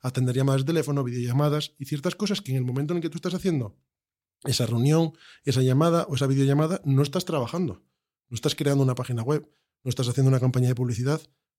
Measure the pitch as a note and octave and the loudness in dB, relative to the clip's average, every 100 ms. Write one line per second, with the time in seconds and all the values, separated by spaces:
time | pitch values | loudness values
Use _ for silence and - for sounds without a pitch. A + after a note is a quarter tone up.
0 | B2+ C3 B2+ B2 C#3 C3+ C3+ E3 C#3+ C#3+ | -6 -2 0 2 2 2 0 -2 0 -2
1 | B2 B2 A#2+ B2+ D3 D3 D3 - C#3 D3+ | -2 -4 -2 0 2 0 -4 -10 -8 -4
2 | F3 F3 G#3 G3 - C3 B2+ B2+ D3 F3 | -4 -2 -4 -4 -4 -4 -2 -2 -2 -4
3 | E3 E3+ F3+ F3+ F#3+ D#3+ A2 - _ _ | -4 -6 -6 -4 -2 -2 -4 -10 _ _
4 | _ _ _ _ - A#2 A#2 A#2 C3+ D#3 | _ _ _ _ -2 0 0 2 4 4
5 | D#3+ - - - - C3 C3 C3 E3+ E3+ | 2 -2 -20 -10 -2 2 4 4 4 2
6 | - C3 C#3 C3+ C3+ C#3+ D#3+ G3 C#3+ C3+ | 0 -2 0 2 4 4 2 -2 0 2
7 | C#3 F#3 - D#3 A#2 E3+ F3 - _ _ | 2 -2 -4 -4 -4 -4 -4 -6 _ _
8 | _ _ - A#2 D3+ - D3 C#3 C3 B2 | _ _ -14 -4 -4 0 0 2 2 0
9 | B2 A#2 A#2 D3+ D3 _ _ _ C3 B2 | -4 -4 -2 -4 -4 _ _ _ -6 -4
10 | B2 B2 C3+ C3 B2+ B2+ B2+ B2 B2 A#2 | -2 2 4 4 2 2 0 0 -2 -2
11 | B2+ D#3 - _ _ | -2 -4 -6 _ _